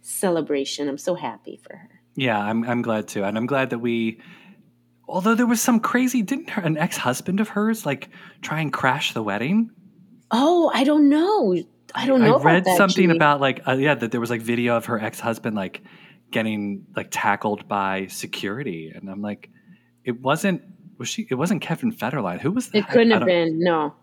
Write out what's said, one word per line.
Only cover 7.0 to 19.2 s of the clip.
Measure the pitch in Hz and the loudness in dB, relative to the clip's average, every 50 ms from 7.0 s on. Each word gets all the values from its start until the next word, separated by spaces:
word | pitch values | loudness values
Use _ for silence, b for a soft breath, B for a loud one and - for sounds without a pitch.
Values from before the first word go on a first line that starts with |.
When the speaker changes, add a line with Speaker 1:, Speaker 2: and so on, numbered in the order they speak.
| - 123 131 - - - 180 202 | -2 -2 -2 -2 -4 -4 -2 -2
Speaker 2:
of | 220 - | -2 -2
hers, | - 202 208 220 226 220 - | -2 -2 0 0 -2 -2 -2
like, | 151 139 - - - B B B B B B - | -4 -4 -4 -6 -18 B B B B B B -10
try | - 156 156 | -6 -4 -4
and | 160 143 113 | -2 -2 -4
crash | - - 131 127 151 - - - | 0 0 0 0 0 -2 -4 -4
the | 123 110 | -4 -4
wedding? | 104 98 104 117 143 190 220 226 226 - _ _ - _ _ - _ - - _ _ | -2 -2 -2 0 2 2 2 2 0 -4 _ _ -20 _ _ -20 _ -20 -20 _ _
Speaker 1:
Oh, | - 233 269 311 359 349 330 294 - | 0 2 4 4 4 4 4 2 2
I | - 269 | 2 2
don't | 269 302 311 294 285 | 4 6 6 6 6
know. | 285 302 330 381 427 415 277 202 180 170 - _ _ _ _ _ - | 6 4 4 2 2 2 2 2 2 0 -2 _ _ _ _ _ -8
I | - - | -4 0
don't | - 269 262 | 2 4 6
know | 233 220 240 | 6 6 6
Speaker 2:
I | |
Speaker 1:
about | 277 - | 6 6
Speaker 2:
read | 165 165 180 185 | 6 4 4 4
Speaker 1:
that, | 185 180 | 4 4
Speaker 2:
something | 175 202 190 190 - 190 180 | 6 6 4 6 4 6 6
Speaker 1:
Gene. | 165 | 6
Speaker 2:
about, | 165 160 147 147 139 | 6 6 4 4 4
like, | 139 135 127 - - | 2 0 0 0 -2
uh, | - 127 | 0 0
yeah, | 131 135 151 143 | 2 4 2 2
that | 123 117 113 110 | 2 0 -4 -2
there | 120 | -2
was, | 117 110 | -2 -2
like, | 123 113 113 | -4 -4 -2
video | 113 117 117 120 120 120 | -2 0 0 2 2 0
of | 117 113 | 0 0
her | - 120 107 | -2 -4 -4
ex-husband, | 107 110 - - - 120 113 107 - 123 107 | -4 -6 -8 -6 -4 -4 -4 -4 -4 -6 -4
like, | 104 95 92 - - B B B B B B B B B _ | -4 -6 -6 -8 -14 B B B B B B B B B _
getting, | - - 110 110 107 104 101 101 101 98 - - - | -4 -4 -2 -2 -4 -4 -4 -6 -6 -8 -12 -12 -10
like, | - 98 - | -10 -10 -8
tackled | - - - 110 101 101 - 107 104 101 - - | -8 -4 -2 -2 -2 -2 -2 -4 -4 -4 -4 -4
by | 110 101 98 95 95 95 98 | -4 -2 -2 -2 -4 -4 -6
security. | 92 - - - 85 - - - 98 101 123 147 101 90 82 80 78 85 | -8 -10 -12 -12 -12 -10 -8 -8 -6 -6 -6 -8 -8 -8 -10 -12 -14 -16
And | 95 98 98 | -16 -14 -14
I'm | 95 104 | -12 -10